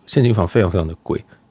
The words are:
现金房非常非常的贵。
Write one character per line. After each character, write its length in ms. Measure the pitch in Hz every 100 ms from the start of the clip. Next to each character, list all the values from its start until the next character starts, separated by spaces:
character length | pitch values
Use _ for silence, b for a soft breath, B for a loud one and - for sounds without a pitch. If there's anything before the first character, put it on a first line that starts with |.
| -
现 160 | -
金 100 | 120
房 140 | 104 85
非 140 | 117
常 100 | 95
非 80 | 87
常 80 | 80
的 80 | 82
贵。 180 | - - - b b